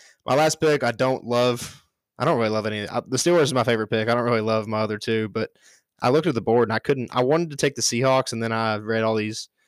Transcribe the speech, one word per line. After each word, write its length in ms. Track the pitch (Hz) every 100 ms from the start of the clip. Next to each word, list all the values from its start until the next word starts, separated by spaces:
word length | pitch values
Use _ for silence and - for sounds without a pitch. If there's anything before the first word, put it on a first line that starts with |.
| - _
my 100 | -
last 260 | 131 156 151
pick, 220 | 156 147
I 100 | 120
don't 320 | 110 127 131
love, 600 | 117 120 123 120 - - _ _ _ -
I 60 |
don't 140 | 131 139
really 120 | 110
love 160 | 107 107
any, 220 | 107 101
uh, 140 | 117 -
the 100 | 127
Steelers 260 | 175 175
is 120 | 139
my 100 | 127
favorite 240 | 120 113 110
pick. 200 | 113 110
I 60 |
don't 100 | 120
really 160 | 120 113
love 260 | 110 110 107
my 140 | 110
other 180 | 107 104
two, 300 | - 113 110
but 220 | 110 107 _ _ _ _ _
I 80 | 123
looked 180 | 143 160
at 80 |
the 60 | 117
board 280 | 92 117 113
and 40 |
I 60 | 110
couldn't, 360 | - 135 117
I 80 | 123
wanted 280 | 127 160 170
to 60 | 143
take 180 | 143
the 80 | -
Seahawks, 500 | - 120 131 131 127
and 100 | 117
then 100 | 113
I 240 | 113 113 107
read 260 | 107 113
all 120 | 110
these 340 | 110 107 110 - _